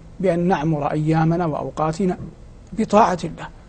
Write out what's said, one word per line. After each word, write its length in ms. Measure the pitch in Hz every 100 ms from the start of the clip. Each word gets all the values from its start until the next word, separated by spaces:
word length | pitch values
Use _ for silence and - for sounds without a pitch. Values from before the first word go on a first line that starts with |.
| - -
بأن 180 | 185 170
نعمر 540 | 175 170 160 151 147
أيامنا 540 | 156 151 160 160 170 170
وأوقاتنا 720 | 143 131 - 156 160 185 180 - - - - -
بطاعة 460 | - 220 202 190 180
الله، 240 | 165 165 - -